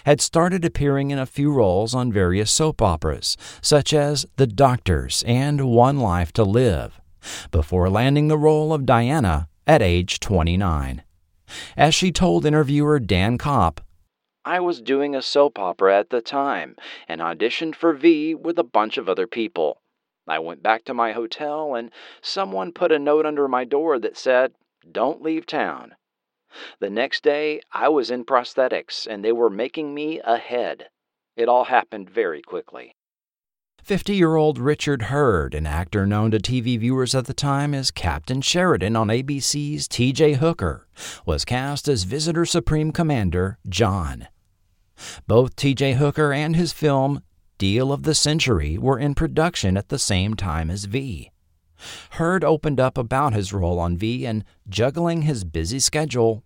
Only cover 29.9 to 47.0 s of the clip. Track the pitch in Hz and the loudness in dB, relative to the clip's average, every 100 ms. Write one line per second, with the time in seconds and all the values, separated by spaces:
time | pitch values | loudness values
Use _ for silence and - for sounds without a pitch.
29.9 | 143 151 160 - 113 - 123 98 - - | -6 -6 -6 -2 -2 -2 -4 -4 -8 -14
30.9 | _ _ _ _ - 117 123 127 123 - | _ _ _ _ -2 2 4 4 0 0
31.9 | 107 92 98 95 76 - 87 - 127 120 | -12 -8 -4 -2 -4 -10 -12 -12 -18 -20
32.9 | _ _ _ _ _ _ _ _ _ - | _ _ _ _ _ _ _ _ _ -4
33.9 | 196 - 202 165 160 156 131 127 151 - | -4 -2 2 4 4 2 2 0 0 0
34.9 | 139 101 139 143 90 69 73 76 78 90 | -2 -2 2 4 2 0 -4 -4 -4 -2
35.9 | 104 98 104 110 107 98 127 117 120 117 | 0 0 2 2 0 0 -2 -2 -2 0
36.9 | 131 127 135 123 131 143 139 147 139 131 | 0 0 -2 -2 -4 -2 0 -2 -2 -4
37.9 | - 87 73 - 131 - 180 180 120 95 | -4 -4 -4 -4 -4 0 0 2 2 2
38.9 | 113 104 117 135 139 - 147 147 147 139 | 0 2 0 -2 -4 -2 -4 -4 -6 -6
39.9 | - 123 135 151 139 160 165 87 67 _ | 0 0 4 4 6 2 0 -4 -6 _
40.9 | - - - - 78 - 123 139 143 - | -16 -16 -10 -4 -4 -2 -4 -4 -4 -2
41.9 | 127 92 135 156 165 170 - - 151 156 | 0 -2 -4 -2 0 0 0 0 0 0
42.9 | 156 160 135 95 87 95 113 104 90 110 | 0 0 2 0 0 -2 -4 -8 0 0
43.9 | 95 78 62 - _ _ _ _ _ _ | 0 -4 -8 -16 _ _ _ _ _ _
44.9 | _ - - - 110 127 - 139 131 139 | _ -20 -16 2 4 4 0 -2 0 0
45.9 | 127 147 143 151 139 151 165 170 - 151 | 2 0 2 0 0 0 0 -2 0 0
46.9 | 139 | 2